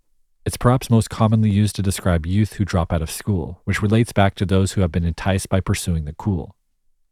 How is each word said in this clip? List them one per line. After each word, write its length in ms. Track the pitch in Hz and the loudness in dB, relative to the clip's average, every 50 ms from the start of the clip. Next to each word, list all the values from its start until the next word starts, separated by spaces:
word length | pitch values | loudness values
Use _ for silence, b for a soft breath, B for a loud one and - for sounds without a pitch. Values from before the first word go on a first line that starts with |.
| _ _ _ _ _ _ _ _ _ | _ _ _ _ _ _ _ _ _
It's 100 | - - | -8 -6
perhaps 340 | - - 123 127 127 - - | 2 2 4 4 4 2 2
most 200 | 117 113 107 - | 2 2 2 0
commonly 420 | - - 113 107 113 110 110 107 | 0 0 2 2 4 4 4 4
used 240 | 98 104 107 98 - | 4 4 2 2 0
to 60 | - | -2
describe 440 | 95 98 - - - 95 87 85 76 | -2 -2 -2 -2 0 0 0 0 0
youth 280 | 85 95 104 107 - - | 0 0 0 0 0 -2
who 100 | - 101 | -4 -4
drop 300 | - - 90 82 - 87 | 0 0 -2 0 0 -2
out 80 | 80 | -2
of 100 | 80 80 | -2 -4
school, 480 | - - - - 101 87 69 - 87 - _ | -8 -8 -4 -2 -2 -2 -4 -6 -10 -10 _
which 160 | - 98 - | -4 -2 -2
relates 320 | 107 104 110 113 120 - - | 0 2 2 2 2 2 2
back 200 | 101 98 98 - | 2 2 2 2
to 100 | - 101 | -2 -2
those 260 | 87 98 95 98 92 | 0 2 2 2 2
who 100 | - 104 | 0 0
have 120 | 92 85 - | 0 0 0
been 100 | 90 85 | 0 0
enticed 460 | 85 80 - - 101 95 95 - - | -2 -2 -2 -2 0 0 0 -2 -2
by 100 | 98 95 | -2 -2
pursuing 460 | - - 98 - - 95 85 80 76 | 0 0 -2 -2 -2 -2 -2 -2 -4
the 80 | 73 78 | -6 -10
cool. 420 | - - 107 95 78 - - - _ _ _ _ _ _ _ _ _ _ _ | -6 -4 -2 -2 -2 -4 -8 -14 _ _ _ _ _ _ _ _ _ _ _